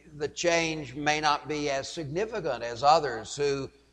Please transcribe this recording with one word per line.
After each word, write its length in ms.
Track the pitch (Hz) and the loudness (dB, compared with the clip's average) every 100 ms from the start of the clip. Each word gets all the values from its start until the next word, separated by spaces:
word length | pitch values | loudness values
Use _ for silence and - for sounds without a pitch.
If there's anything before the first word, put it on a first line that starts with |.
| - 147 | -20 -8
the 100 | 147 | -6
change 680 | - 175 170 165 160 135 | 0 2 2 2 -2 -8
may 280 | 127 147 151 | -4 0 2
not 260 | 151 147 139 | 2 0 -2
be 220 | 151 147 | -4 -2
as 180 | 135 127 | -2 -4
significant 760 | - 147 165 220 226 151 120 | -8 -6 -4 -4 -4 -4 -4
as 200 | 117 117 | -4 2
others 500 | 143 160 143 113 104 | 6 6 4 -2 -6
who 360 | - 143 139 135 - _ | -2 0 0 -4 -12 _